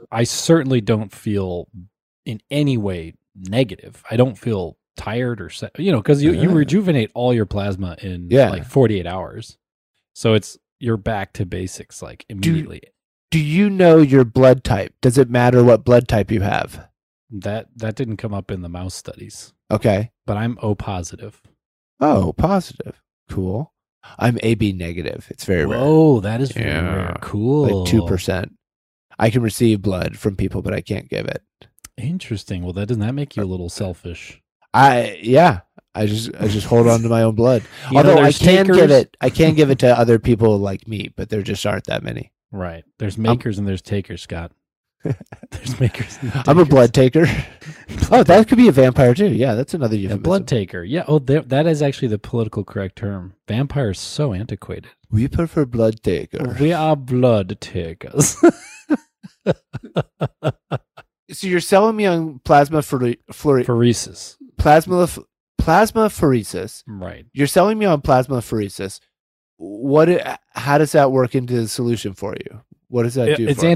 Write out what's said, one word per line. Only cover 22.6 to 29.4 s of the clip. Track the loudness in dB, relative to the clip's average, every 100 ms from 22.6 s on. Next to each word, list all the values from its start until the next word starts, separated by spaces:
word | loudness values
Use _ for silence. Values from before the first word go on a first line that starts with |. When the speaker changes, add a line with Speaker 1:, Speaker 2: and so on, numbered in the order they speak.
| -4 -12 -18 -20 _ _ -12
Speaker 2:
Cool. | -8 -6 -6 -10 _ _ _ -20 -4
I'm | -2 -2
A | 0
B | 0 0
negative. | -2 -8 -8 -8 -10 -14
It's | -10 -2
very | 0
rare. | 0 0
Speaker 1:
Whoa, | 2 4 4 4
that | 0 -4
is | -6
very | -4 -4
Speaker 2:
Yeah. | -4 -4
Speaker 1:
rare. | -4 -6 -10
Cool. | -8 -4 -2 0 0 0
Speaker 2:
Like | 0
two | 0
percent. | 0 -2 -4 -6 -8 _ _ _ _ _ _ -2
I | 0
can | 0